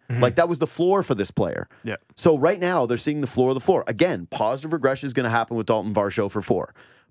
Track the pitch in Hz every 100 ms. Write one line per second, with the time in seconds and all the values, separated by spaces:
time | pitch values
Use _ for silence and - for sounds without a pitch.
0 | - 120 123 127 175 160 156 - 175 196
1 | 165 110 98 - 92 50 - _ 113 104
2 | _ - 170 147 156 196 180 180 117 120
3 | 156 151 135 123 127 131 - 165 - 107
4 | 175 110 85 - 110 135 156 160 131 135
5 | 139 127 120 117 113 117 104 110 101 104
6 | 101 104 101 107 - 92 - - - _
7 | _